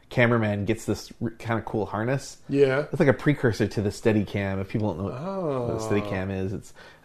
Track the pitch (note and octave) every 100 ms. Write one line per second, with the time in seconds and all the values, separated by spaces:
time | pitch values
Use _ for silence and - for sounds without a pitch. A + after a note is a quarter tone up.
0 | - - A#2 A#2 G#2+ G#2 G2+ A2 - G2+
1 | - - A#2 - A2 A2+ - A2+ F#2+ G2+
2 | A#2 C#3 - - - C#3 C#3 C3 D3 C#3+
3 | D3 - - C#3+ B2 G2+ G#2 - G2+ -
4 | A2+ G#2+ F#2+ G#2 G2 F#2+ G2 A2+ G#2 E2
5 | G2 B2 F3 G3 E3 C3 A#2+ A2+ A2 G#2
6 | G#2 F#2+ F#2+ F#2+ F#2+ F#2+ - - - -